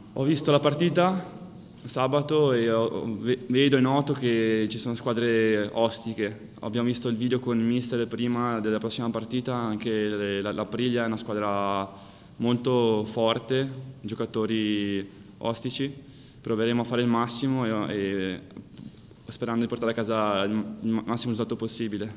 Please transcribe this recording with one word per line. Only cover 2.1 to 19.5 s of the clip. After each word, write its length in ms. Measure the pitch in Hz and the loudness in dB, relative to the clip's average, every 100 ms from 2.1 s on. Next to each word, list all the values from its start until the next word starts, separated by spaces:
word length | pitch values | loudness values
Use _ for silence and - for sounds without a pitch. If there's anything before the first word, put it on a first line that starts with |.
| 147 143 156 147 | 2 2 4 4
e 180 | 123 113 | 4 4
ho, 340 | 113 113 92 107 104 | 2 2 0 -4 -4
ve-, 220 | 113 127 - | -2 -2 2
vedo 280 | 123 143 135 | 4 6 6
e 40 | |
noto 320 | 127 143 143 | 6 4 2
che 560 | 135 123 117 110 110 107 | 2 2 4 4 4 2
ci 80 | 113 | -2
sono 160 | 123 | -4
squadre 720 | 117 - 113 117 113 110 107 104 | -4 -2 0 4 4 4 4 2
ostiche. 760 | 113 113 - - 113 104 110 - - | 2 2 0 -6 -2 -2 -4 -14 -10
Abbiamo 260 | 120 117 120 | -4 0 0
visto 220 | 120 127 | 0 -2
il 80 | 117 | 0
video 240 | 123 123 | 0 0
con 180 | 123 117 | 0 2
il 60 | |
mister 420 | 113 120 120 120 117 | 2 2 0 -2 -2
prima 540 | 117 120 120 120 117 | -2 -2 0 0 0
della 180 | 107 107 | 0 0
prossima 320 | 110 - 117 | -2 -2 -2
partita, 420 | 113 110 127 123 | -2 -2 -4 -2
anche 380 | 123 117 107 113 | -2 -2 -2 -2
le, 520 | 110 107 104 101 98 | 0 0 0 -2 -2
la, 100 | 101 | -2
l'Aprilia 500 | 104 104 117 123 120 | -2 -4 -2 0 0
è 40 | 117 | 0
una 100 | 110 | -2
squadra 920 | 113 107 104 101 101 98 98 - - - - - | -4 -2 0 0 0 0 -4 -8 -20 -20 -18 -4
molto 640 | 117 120 123 123 117 110 | 0 0 2 2 4 2
forte, 640 | 107 110 113 117 - 131 135 131 - - | 0 2 2 2 0 0 0 -6 -14 -12
giocatori 1080 | 107 110 117 117 107 110 107 104 101 98 98 - - - | -8 -6 -4 -2 0 0 0 0 0 -2 -6 -12 -20 -8
ostici. 560 | 113 117 131 123 139 139 - - - - | -6 -4 -6 -4 -6 -8 -16 -20 -20 -12
Proveremo 400 | - 113 113 120 | -4 0 2 2
a 40 | |
fare 180 | 113 120 | 0 0
il 40 | 120 | 2
massimo 800 | 117 120 - 139 131 120 110 87 | 2 0 -2 0 0 0 -2 -2
e, 80 | |
e 460 | 104 98 98 95 90 - - - - - - - - - | -2 -2 -2 -2 -6 -10 -16 -16 -16 -16 -18 -20 -20 -16
sperando 340 | - 117 | -8 -2